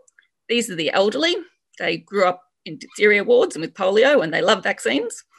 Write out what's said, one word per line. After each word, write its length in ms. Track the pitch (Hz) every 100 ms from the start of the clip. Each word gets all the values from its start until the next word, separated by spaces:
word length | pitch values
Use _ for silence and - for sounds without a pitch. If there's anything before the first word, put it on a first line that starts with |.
| _ _ _ _ -
These 200 | 240 226
are 60 |
the 160 | 170 151
elderly. 460 | - 202 254 330 359 330 _ _ -
They 200 | 175 170
grew 260 | - 202
up 180 | 180 180 _ _
in 140 | - 147
diphtheria 440 | - - 208 208
wards 320 | 196 240 359
and 80 | -
with 120 | 165
polio, 500 | - 190 208 262 285
and 100 | 160
they 80 | 160
love 220 | 175 202
vaccines, 580 | 202 190 226 269 466 - -